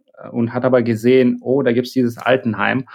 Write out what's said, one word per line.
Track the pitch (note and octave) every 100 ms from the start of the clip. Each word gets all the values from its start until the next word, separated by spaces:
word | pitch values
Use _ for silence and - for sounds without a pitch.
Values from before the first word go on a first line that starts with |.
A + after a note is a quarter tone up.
| _ -
äh, | G#2+
und | A#2+ A#2
hat | A#2+ B2+
aber | B2+
gesehen, | A#2 A2 A#2 C3 B2 B2
oh, | A#2+ C3+
da | B2+
gibt's | A#2 B2
dieses | - B2 A#2+
Altenheim | - C3 A#2 G#2+ G#2 A#2 C3+